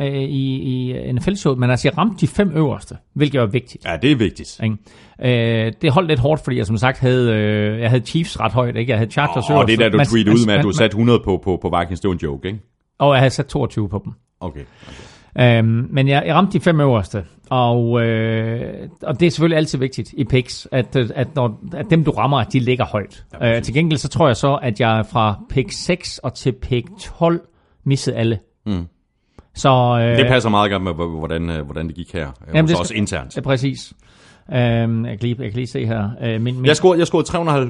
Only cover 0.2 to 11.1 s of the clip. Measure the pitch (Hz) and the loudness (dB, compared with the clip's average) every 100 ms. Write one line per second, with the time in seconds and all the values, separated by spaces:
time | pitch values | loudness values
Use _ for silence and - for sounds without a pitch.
0.2 | 135 139 135 131 135 127 127 127 127 127 | -4 -2 -2 -4 -4 -4 -4 -6 -4 -2
1.2 | 180 202 151 127 123 127 143 - 208 190 | -2 0 0 2 2 2 0 0 0 0
2.2 | 151 - 202 156 151 98 - - _ 139 | -2 2 0 2 0 -2 -10 -20 _ -2
3.2 | 147 135 110 123 - - - 85 127 139 | 0 2 0 0 -4 -12 -6 0 2 2
4.2 | 104 - - - 110 107 - - - - | 0 -2 -16 -6 -4 -4 -12 -20 -20 -6
5.2 | 127 123 117 113 113 104 160 143 170 147 | 0 0 2 0 -2 -2 2 2 2 2
6.2 | 139 156 - 123 101 110 127 135 127 127 | 2 0 -2 -2 -2 0 0 2 2 4
7.2 | 120 107 104 107 107 110 113 123 120 160 | 2 2 2 2 0 0 2 2 0 -4
8.2 | 165 - 110 123 120 113 117 110 113 - | -4 -2 -2 0 0 -2 0 0 0 0
9.2 | 143 - 117 147 - 113 113 104 131 113 | -2 -2 2 2 4 4 4 4 4 4
10.2 | 104 113 110 101 107 85 110 101 117 | 6 6 6 2 2 2 2 4 4